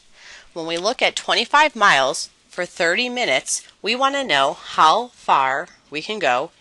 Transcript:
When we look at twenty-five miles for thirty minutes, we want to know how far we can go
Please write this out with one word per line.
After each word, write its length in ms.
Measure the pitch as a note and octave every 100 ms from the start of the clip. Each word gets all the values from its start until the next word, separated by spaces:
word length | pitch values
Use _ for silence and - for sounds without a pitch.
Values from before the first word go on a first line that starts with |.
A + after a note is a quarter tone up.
| _ - - - -
When 140 | F3 D#3+
we 100 | E3+
look 240 | G3 C4
at 160 | F#3+ -
twenty-five 580 | - F3+ A3+ C#4+ D4+
miles 540 | A#3 G3+ C#3+ C3+ - - _ _
for 160 | - F3+
thirty 420 | - E3+ G3 B3
minutes, 580 | B3 G3+ C3 - - - _
we 160 | G3 B3
want 200 | C4+ C#4
to 60 |
know 300 | B3 C#3+ C#3
how 540 | E3+ - - D#3+ G3 B3
far 540 | - - D#3+ C3+ C#3 F3 - _
we 140 | D3
can 160 | D#3 G#3+
go 320 | D3 B2 E3 _